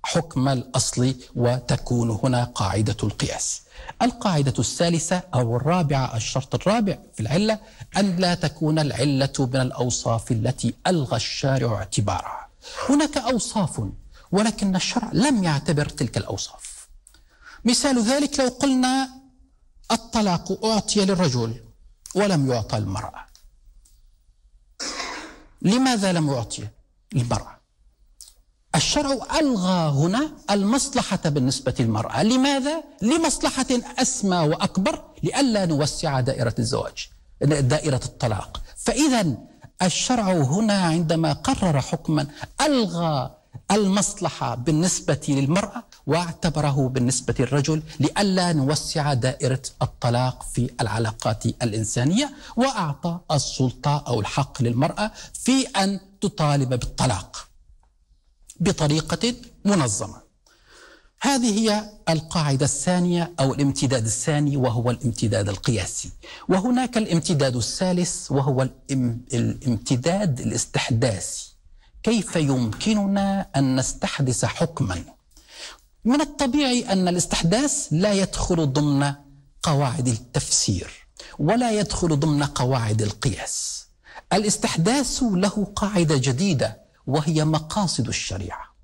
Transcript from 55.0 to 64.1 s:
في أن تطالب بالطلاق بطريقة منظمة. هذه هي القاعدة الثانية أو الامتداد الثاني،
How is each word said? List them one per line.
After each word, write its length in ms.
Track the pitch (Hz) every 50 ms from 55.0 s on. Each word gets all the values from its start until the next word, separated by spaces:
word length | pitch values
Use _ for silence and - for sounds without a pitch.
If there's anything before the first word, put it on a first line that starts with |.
| 208 220 - - - -
في 340 | - - - - 254 269 262
أن 340 | - - 190 196 196 202 185 - - - _
تطالب 480 | - 196 - - 156 147 143 143 135 123
بالطلاق 800 | 131 120 - - - - - 131 110 92 - - - - - - _ - _ _ - - _ _ _ _ _ _ _ _ _ _ _ _ - _ - _
بطريقة 760 | 165 202 185 - 160 143 147 156 156 - 170 165 - 240 247 - - - - - -
منظمة. 580 | 202 202 180 139 120 101 - 107 95 92 - - _ _ _ _ _ _ _ _ _ - - - - - _ _ _ _ _
هذه 400 | - 254 277 269 240 240 202 208
هي 300 | 226 220 208 214 214 - - - - -
القاعدة 560 | 165 156 156 - - 180 151 147 139 131 147
الثانية 680 | 139 - - - 185 180 180 175 180 175 175 170 165 - -
أو 140 | 139 135 127
الامتداد 500 | - 143 139 135 - 147 131 135 123 110
الثاني، 520 | 110